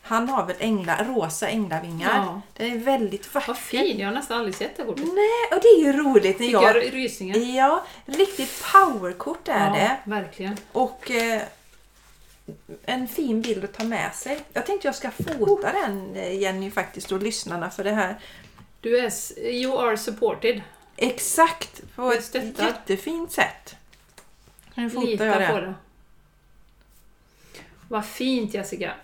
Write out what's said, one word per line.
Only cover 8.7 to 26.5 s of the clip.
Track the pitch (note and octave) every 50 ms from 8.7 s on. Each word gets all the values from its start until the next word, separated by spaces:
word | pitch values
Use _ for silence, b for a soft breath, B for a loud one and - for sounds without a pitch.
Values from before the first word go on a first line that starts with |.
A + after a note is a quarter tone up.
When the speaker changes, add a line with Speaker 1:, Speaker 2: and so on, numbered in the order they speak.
| -
Speaker 1:
powerkort | G4 G4 E4 B3+ G#3 F#3 F3+ F3+ F3+ - C#4+ E4+ - -
är | - C4+ G3 G3
Speaker 2:
Ja, | G3 G3+
Speaker 1:
det. | D3+ F#3+ A3+ C4 C4+ - G#3
Speaker 2:
verkligen. | G#3+ G#3 F#3+ D#3 - - F#3 G3 G#3 G#3 - -
Speaker 1:
Och, | - A3+ B3+ B3 - - - -
eh, | B3+ A#3 A3+ A#3 A3+ G#3+ - - - _ _ - - - - _ _ _ _ - - _ - - - _ _ - - - _ - - - -
en | - B3 B3+ B3+
fin | A#3+ - - D#4 B3+ A3 A3+
bild | A3+ A#3+ G#3+ F#3+ F#3+
att | G3+ -
ta | - A3
med | A3+ A#3 F3+ - - -
sig. | - - C4 C#4+ D4+ - - -
Jag | - A#3+
tänkte | - G4+ G4 -
jag | C#4 B3+
ska | - - A#3+
fota | - - G#3 - D#4+ C4 G#3 G4 G4+ G4+ G#4 F#4+
Speaker 2:
Oh. | F#4
Speaker 1:
den, | G4+ F4 A3+ G3 G3 F#3+ F#3 F#3+
eh, | F#3+ F#3 F3+ F#3 G3
Jenny, | G3 F#3+ F#3 F#3+ F#3+ G3
faktiskt, | - G#3 F#3 - - F#3 - -
och | F#3+ F#3+ G3+
lyssnarna | A3+ A3 - - F3+ F3 F3 E3 E3+
för | - - F#3+
det | G3+
här. | G#3+ G#3+ F#3+ F#3 G#3 A3 B B B B B B B B B B - _
Speaker 2:
Du | - A3+ A#3+ B3
är | B3
s-, | A3 - - - - -
you | - - A#3 B3 A#3+ B3+ C4 C4 - B3
are | A#3 A3
supported. | G#3+ - A#3+ G#3 - - G#3+ - - - A3+ A#3+ G3+ - - - - - - _
Speaker 1:
Exakt, | - - B3+ B3 - - - - D#4+ E4 - - - - - - - - - -
på | -
Speaker 2:
Du | B3 B3+ A#3
är |
Speaker 1:
ett | A3+ A3+
Speaker 2:
stöttad. | - - B3+ G#3+ A3 B3+ - G#3
Speaker 1:
jättefint | A3+ A#3 - - - F#3+ G3 - D4+ E4 E4 E4+ E4+
sätt. | - - - - - - - - - - - - - _ _ _ _ - - - - _ _ - _ - - - -
Nu | - A#3+ A3+
fotar | A#3 C4 A#3
Speaker 2:
Lita | A#3+ G#3+ G3+ G#3+
Speaker 1:
jag | A3 G3+ F#3+
det. | F#3+
Speaker 2:
på | E3+ D3 C#3+
det. | F3 F#3+ F#3+ - - - _ _ - _ - - _ _ _ _ _ _